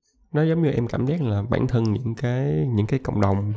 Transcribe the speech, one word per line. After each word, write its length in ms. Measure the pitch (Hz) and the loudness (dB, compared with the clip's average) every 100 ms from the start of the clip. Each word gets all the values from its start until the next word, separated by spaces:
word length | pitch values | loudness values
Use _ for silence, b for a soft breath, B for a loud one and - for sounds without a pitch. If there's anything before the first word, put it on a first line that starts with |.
| _ _ _ | _ _ _
Nó 100 | 147 | 0
giống 180 | 160 165 | 0 2
như 80 | 160 | 0
em 160 | - 120 | 0 -2
cảm 180 | - 127 | -2 -2
giác 160 | 170 | -2
là 220 | 135 101 98 | 0 0 0
bản 180 | - 127 | 2 2
thân 160 | 120 | 2
những 320 | 113 104 123 113 | 2 0 -2 -4
cái, 520 | 123 123 143 151 147 113 | -2 -2 0 0 0 0
những 120 | 107 | 0
cái 120 | 131 | -2
cộng 180 | - 101 | -2 0
đồng 320 | 98 98 101 | 2 2 -2